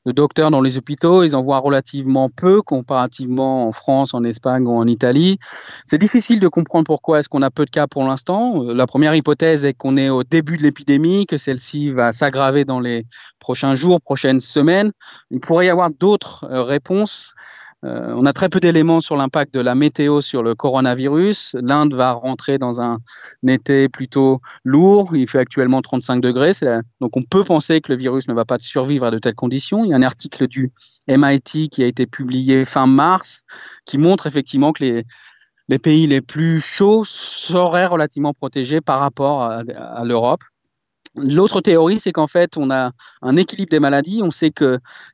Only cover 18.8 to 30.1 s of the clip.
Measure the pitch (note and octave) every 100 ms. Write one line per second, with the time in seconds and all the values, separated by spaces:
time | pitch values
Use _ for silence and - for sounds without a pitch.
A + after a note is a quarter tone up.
18.8 | D#3+ E3 D#3 D3 C3+ D#3 C#3+ C3+ B2 B2+
19.8 | D3 - D3 D3 C#3 C3 A#2 A2+ C#3+ C3
20.8 | C3 B2 C3+ D3+ F#3+ G#3 - B2+ B2 C#3+
21.8 | D3+ B2+ B2+ A#2+ B2+ C3 - C#3 B2+ A#2+
22.8 | A#2+ A#2 A#2 - - - B2+ C3 - C#3
23.8 | C3+ - D#3 C#3+ C3+ C3 - - - C#3
24.8 | F#3 G#3 F#3+ E3 B2+ C3+ B2+ - B2+ C3
25.8 | B2 C3 - B2+ B2 B2 C#3+ G3 C#3+ A2+
26.8 | A#2 _ B2 B2+ B2+ F#3 G3+ E3 - D#3+
27.8 | - B2+ C3 C3 C3 A#2 A#2 A#2+ - D3
28.8 | C3 C#3+ B2 A2+ A#2+ A2 B2+ C3 - G#3
29.8 | A3+ C#3 B2+